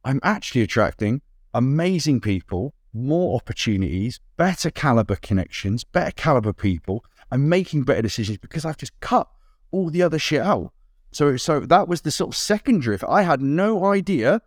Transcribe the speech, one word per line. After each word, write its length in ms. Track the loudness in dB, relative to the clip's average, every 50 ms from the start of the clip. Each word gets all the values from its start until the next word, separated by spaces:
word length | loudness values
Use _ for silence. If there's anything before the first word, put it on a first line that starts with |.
| -2
I'm 140 | -2 -2 0 0
actually 380 | 0 -2 -2 -4 -2 0 0
attracting 600 | 0 2 2 2 2 2 0 -2 -2 -2 -2 -2 _ _ _ _ _ _ -2
amazing 680 | 0 2 2 2 2 2 2 0 0 2 2 0 2
people, 540 | 2 0 -2 -2 -4 -4 -4 -4 -4 -6 -8 _ _ _
more 440 | -10 -8 -4 -2 0 0 0 0 -2
opportunities, 800 | -4 -4 -6 -8 -4 -2 -2 0 0 0 -2 -2 -4 -4 -4 -6 -10 _ -20 _
better 340 | 0 0 0 0 -2 -6 -6
caliber 460 | -6 -2 0 2 2 2 2 0 -4
connections, 680 | -6 -2 -2 -2 -2 -2 -4 -8 -6 -4 -4 -4 -4 -6
better 260 | _ -2 -2 -2 -2
caliber 420 | -6 -2 0 2 2 2 2 0
people. 520 | -4 0 0 0 0 0 -4 -6 -6 -6 _ -14 _ _ -12 -4
I'm 180 | -2 0 2 2
making 360 | 2 2 0 0 -2 -2 0
better 180 | 0 0 0
decisions 360 | 0 -2 -2 -4 -4 -4 -6 -8
because 260 | -10 -10 -8 -8 -6
I've 120 | -6 -8
just 220 | -10 -12 -16 _ -14
cut 280 | -4 0 0 0 0 _ -12 _ _ _ _ _ _ _
all 180 | -4 -2 -2 0
the 140 | 2 2
other 160 | 2 2 2 -2
shit 240 | -2 0 0 0
out. 300 | 2 2 0 0 -2 -8 _ _ _ _ _ _ _ -18
So, 260 | -2 2 2 2 2
so 240 | 0 0 0 0 0
that 280 | 4 4 4 4 4 2
was 140 | -4 -2
the 80 | -2 -4
sort 200 | -4 -2 -4 -4
of 60 | -4
secondary 600 | -6 -2 0 -2 0 2 2 2 2 2 0 -2
effect. 140 | -2 -2 2
I 120 | 2 2
had 180 | 4 4 2 0
no 440 | 2 0 0 0 0 0 0 0 2
idea 560 | 2 2 0 0 0 0 2 2 2 2 2 _